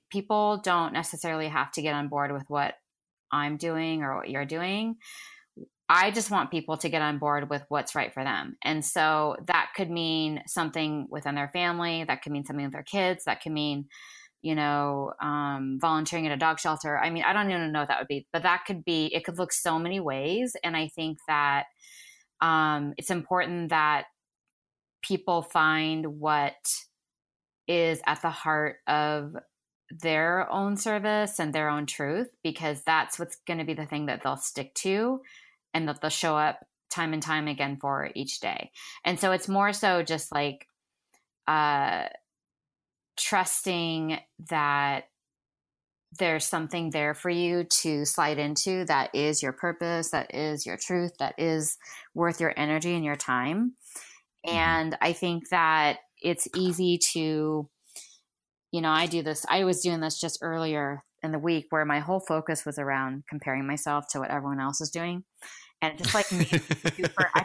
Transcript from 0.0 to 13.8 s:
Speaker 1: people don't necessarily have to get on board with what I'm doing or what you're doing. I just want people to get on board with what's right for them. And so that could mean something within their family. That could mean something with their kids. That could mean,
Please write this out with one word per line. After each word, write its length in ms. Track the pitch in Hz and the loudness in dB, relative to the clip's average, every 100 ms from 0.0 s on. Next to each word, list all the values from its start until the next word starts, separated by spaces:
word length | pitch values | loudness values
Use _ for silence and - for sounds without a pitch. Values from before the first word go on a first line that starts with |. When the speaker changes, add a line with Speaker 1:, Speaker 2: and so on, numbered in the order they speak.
| - | -8
Speaker 1:
people 520 | 202 202 214 208 208 | -4 0 2 2 2
don't 300 | 190 175 165 | 2 2 2
necessarily 540 | 160 160 156 170 160 156 | -2 -4 -4 -4 -2 0
have 240 | 147 135 | 0 -2
to 100 | - | -2
get 120 | 151 | -2
on 140 | 147 143 | -2 -2
board 240 | 143 143 | -2 -2
with 120 | 143 135 | -4 -4
what 280 | 147 143 - _ _ _ _ - | -2 -2 -4 _ _ _ _ -4
I'm 280 | 143 147 151 | -2 -2 -2
doing 440 | 170 160 160 160 | -2 -2 -2 -2
or 140 | 143 135 | -2 -4
what 140 | - | -4
you're 160 | 135 139 | -4 -4
doing. 500 | 160 180 202 226 226 - - - - _ - - _ - | -2 -2 -2 -2 -4 -12 -18 -20 -20 _ -20 -20 _ 4
I 200 | 175 196 | 6 6
just 180 | 220 208 | 2 2
want 220 | 202 143 | 0 0
people 240 | 165 156 156 | -2 -2 -2
to 100 | 165 | 0
get 140 | 160 | 0
on 160 | 151 147 | 0 0
board 320 | 147 143 143 | 0 0 0
with 140 | 143 143 | -4 -2
what's 280 | 147 - 147 | -2 0 -2
right 180 | - | -4
for 80 | - | -2
them. 340 | 131 98 71 - | -2 -2 -4 -4
And 220 | - 156 | -2 0
so 500 | 147 175 156 156 151 - 165 | 0 2 4 4 2 0 2
that 240 | 165 - | 2 2
could 160 | - 175 | -2 -4
mean 500 | 170 165 160 156 151 - | -2 0 0 0 -4 -4
something 600 | - 160 165 156 151 135 | -2 -2 -2 -2 -2 -6
within 240 | 147 143 | -6 -4
their 140 | 143 143 | -4 -2
family. 560 | 180 175 170 170 165 | 0 0 0 -2 -2
That 180 | 160 139 | -2 -4
could 80 | - | -4
mean 140 | 143 | -6
something 200 | 143 143 | -4 -4
with 80 | 139 | -6
their 120 | 147 | -6
kids. 400 | 147 196 185 180 | -4 0 2 0
That 160 | - - | -2 -2
could 80 | 165 | -2
mean, 360 | 151 147 143 | -2 -2 -2